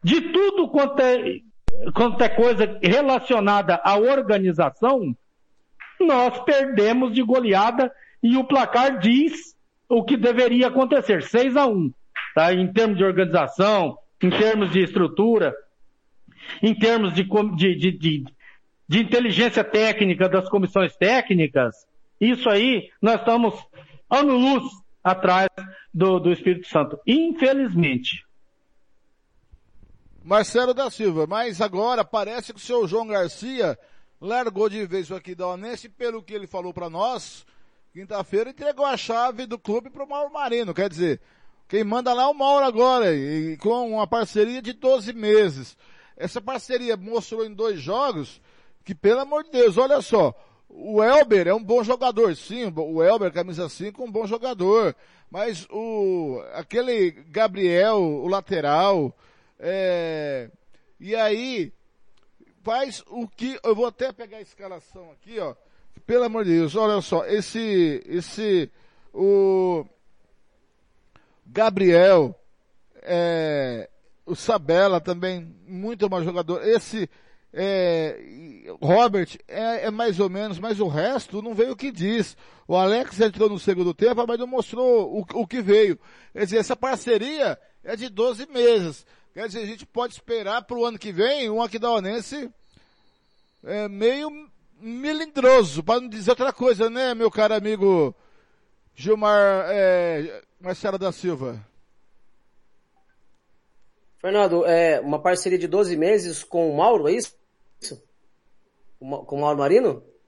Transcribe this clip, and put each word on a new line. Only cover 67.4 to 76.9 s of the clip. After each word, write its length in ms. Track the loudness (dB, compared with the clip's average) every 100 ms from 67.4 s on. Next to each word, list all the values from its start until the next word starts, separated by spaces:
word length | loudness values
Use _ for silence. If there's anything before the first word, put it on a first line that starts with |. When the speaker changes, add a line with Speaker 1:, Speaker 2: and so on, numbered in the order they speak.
| -2 -6 0 2 2 0 -6
Speaker 2:
esse, 640 | -8 -8 -6 0 0 0 _ -20 _ -18
o 720 | -2 2 4 2 2 0 -2 -8 _ _ _ _ _ _ _ _ _ _ _ _ _ _ _ _
Gabriel, 920 | 0 0 4 6 8 8 6 4 -4 _ _ _ _ _ _
é, 920 | -6 -2 0 -2 -2 -2 -4 -8 -12 _ _ _ -12
o 80 |
Sabella 640 | -8 -2 -2 2 2 4 2
também, 560 | -2 -6 -6 -8 -12 -20 -16
muito 400 | -12 -10 -4 -4
bom 160 | -2
jogador, 380 | -4 -6 -4 -4
esse, 460 | 0 0 0